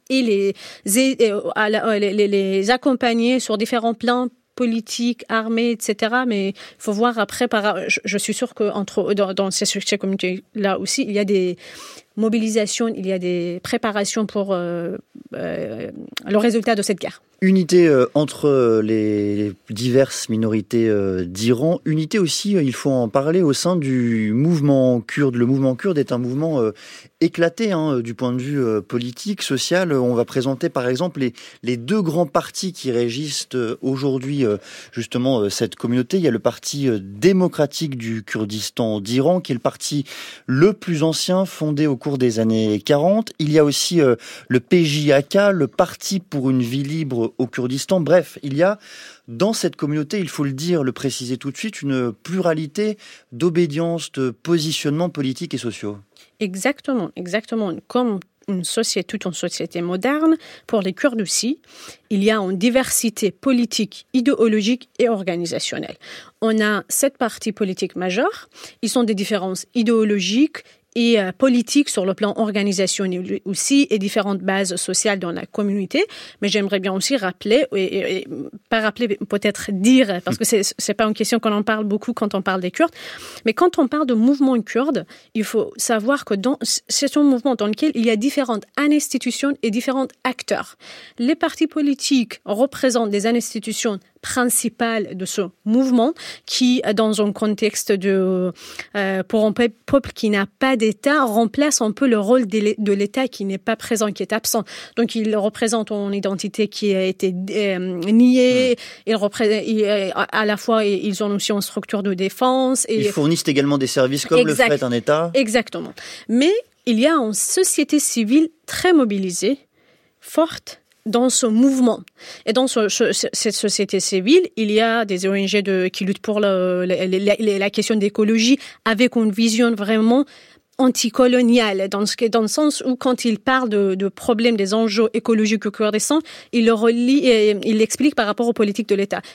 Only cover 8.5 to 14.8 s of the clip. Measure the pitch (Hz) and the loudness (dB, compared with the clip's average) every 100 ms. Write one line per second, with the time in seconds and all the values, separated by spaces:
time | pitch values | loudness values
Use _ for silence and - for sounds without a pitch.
8.5 | - 208 - 196 - 185 202 190 190 196 | -4 -4 -2 -4 -2 0 0 0 0 -2
9.5 | - 202 202 - 202 196 196 185 185 - | -2 -2 -4 -2 -2 -2 -2 -4 -6 -10
10.5 | 214 196 190 190 - 214 202 202 202 180 | -4 -2 -2 -2 -4 -2 -2 0 2 0
11.5 | 180 - - - - _ - 220 226 220 | -4 -12 -20 -20 -20 _ -2 0 0 0
12.5 | 220 208 - 226 220 185 190 180 180 175 | 0 -2 -2 -4 -4 -4 -4 -2 -2 -4
13.5 | 175 - 233 226 208 202 - 208 208 196 | -8 -6 -4 -2 -2 -2 -2 -4 -4 -2
14.5 | 185 175 170 | -2 -4 -6